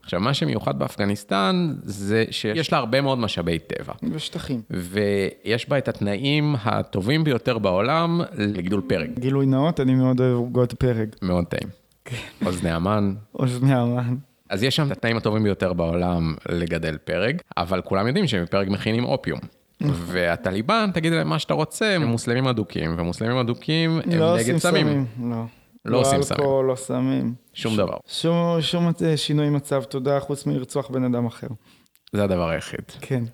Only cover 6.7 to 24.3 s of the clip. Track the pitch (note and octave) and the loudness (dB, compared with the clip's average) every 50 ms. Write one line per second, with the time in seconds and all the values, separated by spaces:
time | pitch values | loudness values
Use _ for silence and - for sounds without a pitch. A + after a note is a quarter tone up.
6.7 | G#2+ G#2 G2+ - - G#2 F2+ G#2+ C#3+ D#3+ D#3+ D3+ C3 A2+ - - B2 A2+ G2+ G2 | 0 0 -2 -2 -4 -2 0 2 2 2 2 2 2 0 0 0 0 2 2 2
7.7 | F2+ F#2 G#2 B2 D3 E3 E3+ E3+ E3+ E3+ E3+ - - C#3 G#2+ G#2 G#2 F#2 F2 F#2 | 2 4 2 2 2 2 2 2 2 0 0 -2 -2 0 0 0 0 0 -2 0
8.7 | G2+ G2+ F#2 - G2 F2 D#2 E2 - A#2+ A#2+ C3 C3+ C#3 C#3 C3+ C3+ C3 C#3 E3 | 0 0 0 0 0 -2 0 -4 -6 -2 -2 0 2 4 4 4 4 4 2 2
9.7 | F3 - C#3 B2+ C3 C3 C3 B2+ B2+ B2 B2+ B2+ B2 A#2+ A#2+ B2 A#2+ B2 B2 A#2+ | 2 2 2 2 4 4 4 4 4 4 4 4 4 2 0 0 2 2 2 2
10.7 | - - - B2+ A#2+ A2+ A2 A2 - - - F#2 F2+ F2 E2+ - - - - - | 0 0 0 0 2 0 -2 -4 -6 -6 -2 0 2 2 2 0 -2 -6 -6 -8
11.7 | - _ _ _ _ _ _ - B2 A2+ - - - - G#2 F2+ F#2 F2+ F#2 E2+ | -12 _ _ _ _ _ _ -12 -12 -12 -12 -14 -8 -2 -2 -2 -2 0 0 0
12.7 | E2 E2 E2+ F#2+ G#2+ G#2+ G#2 G2 G2 G#2 - _ _ - - B2+ B2 B2 B2+ C#3 | 0 2 2 2 2 2 2 0 -2 -4 -10 _ _ -2 -2 -2 0 2 4 4
13.7 | C3+ B2 A#2+ A#2+ B2 B2 A#2+ A#2+ B2 C3 C#3+ _ _ _ _ _ G2 G2 G#2+ C3+ | 4 4 4 2 0 0 0 -2 -2 -4 -6 _ _ _ _ _ -2 0 0 0
14.7 | C3 - D#3 C#3 G2+ - - A#2 A2+ A2+ - A2+ G#2 A2 A2 G#2 F#2+ - - F#2 | 2 2 0 0 -2 -2 0 0 0 2 0 0 2 2 2 2 2 2 0 0
15.7 | F2+ F2 E2+ E2 E2+ F2 F2 F2 F2+ E2+ E2 D#2+ D#2 - - - F2 F2 E2+ E2 | 0 0 0 0 2 2 2 2 2 2 0 0 -2 -4 -6 -4 -2 -2 -2 -2
16.7 | E2+ E2 E2 D#2+ D#2 D#2 _ - E2 E2+ F#2+ A#2 D3 F3+ - _ - - F2 E2 | -2 -2 -2 -4 -6 -6 _ -4 -4 -2 0 -2 -2 -4 -6 _ -4 -4 -2 0
17.7 | F#2+ F2+ - - F#2+ F#2+ G2+ A#2+ C3 G3+ G#3 C#3+ - F#2+ F2 E2 - G2 G2 F#2+ | -2 -2 -2 -2 -2 0 0 0 0 0 0 0 0 0 -2 0 0 -2 0 0
18.7 | G2+ G2 - A2+ A2 A#2 B2 B2+ C#3 B2+ - - D2+ B1 - - _ _ _ _ | -2 -2 0 0 0 0 0 0 -2 -2 -2 -4 -6 -6 -8 -14 _ _ _ _
19.7 | _ _ - D3 C#3+ E2+ F2 F2 F2 F2+ F2 E2+ E2+ E2+ - F#2+ F#2 G2+ A2+ C#3+ | _ _ -2 0 0 0 -2 -4 -2 0 2 2 0 0 -2 -2 -2 -2 0 0
20.7 | G#3+ A3+ G#3+ G3+ F3+ F3+ D#3+ E3 E3 D#3+ D#3+ D3+ D#3 D#3 - - D3+ D3 D#3 D3+ | 0 2 2 0 0 0 0 0 0 0 0 0 -2 -2 -2 -2 0 0 0 -2
21.7 | - - A3 A3 G3 F3 D#3 C3 A#2 A2 - B2+ A#2 B2 C3 C3 B2 A2 G#2 - | -2 -2 0 0 2 2 2 2 0 0 0 0 0 2 2 2 2 0 -2 -2
22.7 | - E2+ D#2+ D#2+ E2 E2+ E2+ E2+ E2+ - A2 A2+ B2 B2+ B2+ A2+ A#2+ - - - | -2 -4 -2 -2 0 0 0 -2 -2 -2 -2 0 0 0 0 0 -2 -4 -2 -2
23.7 | D#3 D#3+ E3 E3 E3 E3 - - E3+ E3 D#3+ E3 | 0 0 2 2 0 0 0 0 2 2 4 4